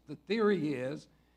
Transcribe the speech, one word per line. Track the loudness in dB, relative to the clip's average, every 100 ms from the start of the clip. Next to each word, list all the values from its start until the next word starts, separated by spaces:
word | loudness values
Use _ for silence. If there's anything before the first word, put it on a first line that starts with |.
| -16
The | -14 -4
theory | 2 4 2 0
is, | -2 -4 -8 -12 _ _